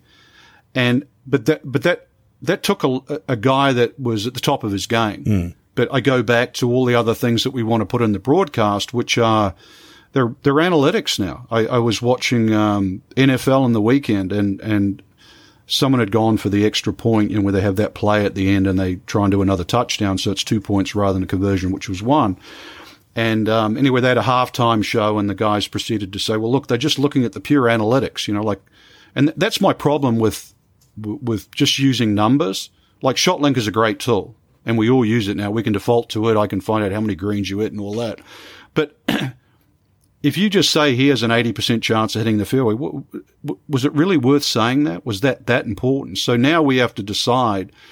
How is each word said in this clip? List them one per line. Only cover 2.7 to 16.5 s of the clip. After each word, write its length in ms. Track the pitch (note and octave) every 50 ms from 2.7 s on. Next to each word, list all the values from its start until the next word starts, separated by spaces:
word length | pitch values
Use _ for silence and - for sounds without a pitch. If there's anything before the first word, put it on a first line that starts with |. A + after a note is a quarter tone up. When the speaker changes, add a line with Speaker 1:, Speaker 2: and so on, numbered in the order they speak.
| G3+ - -
Speaker 1:
a, 160 | C3+ B2+ C3 - - C#3+ D3+ -
a 100 | - C3
guy 360 | G#2+ G2+ C3+ C3+ C#3 C#3 C#3
that 260 | B2+ A#2+ A#2 A2 - -
was 300 | C3 A#2+ A2+ G#2 G2+ B2
at 60 | B2
the 60 | B2
top 220 | - D3+ C#3 -
of 80 | - G#2+
his 160 | G2 G2 -
game. 380 | - A#2 A2+ A2+ G#2 G2 - -
Speaker 2:
Mm. 300 | A2 G#2 F#2 F2 F2 - _ _ _ -
Speaker 1:
But 160 | - A#2+ -
I 80 | C3+ C3
go 220 | A2 C#3 C3 B2+
back 320 | A2+ G#2+ A#2+ A#2 B2 - -
to 180 | - B2+ A#2+
all 140 | B2 B2+ B2+
the 80 | B2 A#2+
other 200 | A#2+ A2 A#2 G#2+
things 300 | - B2+ A#2+ A#2 G#2+ -
that 60 | B2+
we 120 | C3+ B2
want 200 | A2+ A2+ A2+ A2
to 40 | G2+
put 140 | - - A#2+
in 120 | A#2 G#2+
the 60 | G2+ F#2+
broadcast, 760 | - B2+ D3 F#3+ F#3+ - - A#2 G#2+ G#2 G2+ G2 - - A#2
which 240 | A#2+ A2+ - - B2
are, 360 | A#2 A2+ A2 A2 G#2 F#2+ - _ - - - - - - - - _ _
they're, 220 | - C3+ B2 A2+ C3+ -
they're 120 | - C#3+ C3+
analytics 640 | D3+ E3+ F#3 F3 D3+ C3+ D#3 - - - - - -
now. 280 | G2+ D2+ C2 - - -
I, 160 | A2+ A#2 A2
I 120 | - C3 A#2+
was 220 | A#2 A#2 G#2 -
watching, 540 | A#2+ A#2+ B2 B2 - - B2 A#2 A2+ A2 G#2+
um, 480 | G#2+ G#2+ G#2+ G#2 G2+ G2 F#2 F#2 A2 - - -
N 140 | B2+ C3+ C3+
F 180 | C3 B2 -
L 160 | C3+ C3 C3+
on 120 | C3+ A#2+ A#2
the 60 | G#2+
weekend 500 | G#2 A#2 C3+ C#3 C#3 - G#2+ G2 F#2+ F#2
and, 260 | G2+ G#2 G2+ G2+ G2 -
and 400 | - A2 G#2+ G2+ G2+ G2 F#2+ - - _ _ _ - - - - - _ _ _ _
someone 340 | - - - D3 C3 C3+ B2
had 120 | A2+ G2
gone 260 | G#2+ A2 A2 A2 G#2+ G2+
for 100 | -
the 160 | G2+